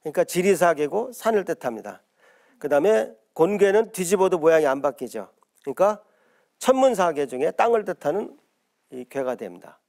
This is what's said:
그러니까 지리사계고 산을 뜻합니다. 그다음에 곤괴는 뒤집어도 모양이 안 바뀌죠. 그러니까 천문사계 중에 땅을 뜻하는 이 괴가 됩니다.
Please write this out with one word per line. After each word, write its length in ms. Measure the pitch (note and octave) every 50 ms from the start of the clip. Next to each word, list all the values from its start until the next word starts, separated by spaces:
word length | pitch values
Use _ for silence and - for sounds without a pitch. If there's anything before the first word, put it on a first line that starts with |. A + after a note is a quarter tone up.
그러니까 240 | _ D#3+ D3 F#3+ E3+
지리사계고 880 | - - F3 F3+ G3 G3 E3 - F3 E3 C#3+ D3+ D3 D3 G3+ A#3 B3+ A#3+
산을 320 | - - A3 A3+ G#3 F#3
뜻합니다. 580 | - E3 - - C3 A#2 A2 G2 G#2 F#2+ - _ _ _ _ _ _ _ _ _ _ _ _
그다음에 560 | - D3 D3 C#3+ D3 G3+ A3 A3 A3+ - - _ _ _ _
곤괴는 580 | - D#3+ F3 G#3 G#3 G3 G3 F#3+ G#3+ A3+ A3 -
뒤집어도 460 | - F#3 E3+ G3 F#3+ F#3+ F#3+ F3 F3
모양이 280 | D3 E3 D#3+ D#3+ D#3
안 140 | C#3+ C3 C#3
바뀌죠. 480 | C#3 D3 C3+ - C3 A#2 - A2+ G2 - _ _ _ _ _ _ _
그러니까 400 | - C3 - F3+ G3+ G#3+ G#3 _ _ _ _ _ _ _ _ _ _ _ _
천문사계 680 | - - C4 C4 C4 C4 A#3+ F#3+ F#3 F3 D#3+ C#3 D3
중에 240 | C3 B2+ B2+ C#3 E3 -
땅을 320 | - A3 A#3 A#3 A3 G#3
뜻하는 540 | F#3+ F3 _ - D3 D3+ G3 A#3 - - _ _ _ _ _ _ _ _ _ _ _
이 140 | - B2+ B2 _
괴가 280 | - C#3 C3+ B2+ B2
됩니다. 420 | A2+ A#2 F#2+ F2 F2+ - - - _ _